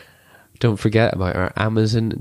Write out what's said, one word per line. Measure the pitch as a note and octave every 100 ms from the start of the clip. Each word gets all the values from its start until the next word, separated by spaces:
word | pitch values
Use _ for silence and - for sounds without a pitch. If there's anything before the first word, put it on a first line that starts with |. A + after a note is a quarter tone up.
| - _ _ - _ -
Don't | A#2+ G2+
forget | A2 A2 A#2
about | - F#2
our | - F#2
amazon | - G#2+ A2 A2 A2+ A2 -